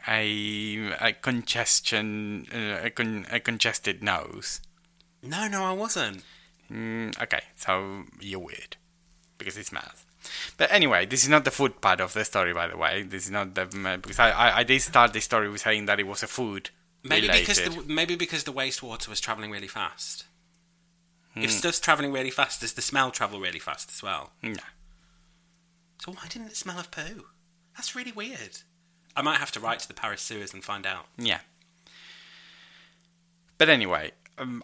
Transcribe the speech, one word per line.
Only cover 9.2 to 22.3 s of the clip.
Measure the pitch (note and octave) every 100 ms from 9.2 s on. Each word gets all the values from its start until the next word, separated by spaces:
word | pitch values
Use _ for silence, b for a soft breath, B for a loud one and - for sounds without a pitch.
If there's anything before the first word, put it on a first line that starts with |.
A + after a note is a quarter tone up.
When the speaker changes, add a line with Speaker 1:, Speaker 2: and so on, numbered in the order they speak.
| _ -
Speaker 1:
Because | G2 G#2+
it | -
smells. | - - - - _ B B B -
But | -
anyway, | G3+ D3+ F#2 G2
this | C3
is | C3+
not | D3+
the | C3
food | - C3 -
part | G2 F#2
of | F#2
the | G#2+
story, | G#2+ G2+ F2
by | E2+ E2+
the | E2+
way. | D#2+ F#2+
This | F#2+ F#2
is | F#2
not | G2+ G2 F#2
the, | F#2
mm, | F#2+ F#2+ F#2
because | - G2
I, | -
I, | A2+ A#2 A2
I |
did | A#2+ C3+
start | - C3 A#2
the | G#2+
story | - A#2 G#2
with | G#2
saying | A2 G#2+ G#2
that | G#2
it | G2
was | G2
a | A2
food | - A#2 G2 - _ _ _
Speaker 2:
Maybe | C3 D#3 G#2+
because | F2 F2 G3+
the, | F3
Speaker 1:
related. | E3+ D3
Speaker 2:
maybe | D3+ E3+ F3
because | E3+ D#3+
the | D3
wastewater | C3+ C3 - B2 A2+ -
was | G#2+
travelling | - A2 G#2+
really | G#2 G2
fast. | A2 F#2 - - - - _ _ _ _ _ _ _ _ _ _ A2+
If | C3+
Speaker 1:
Hmm. | -
Speaker 2:
stuff's | E3+ -
travelling | - D3+ C#3+
really | C3+ C3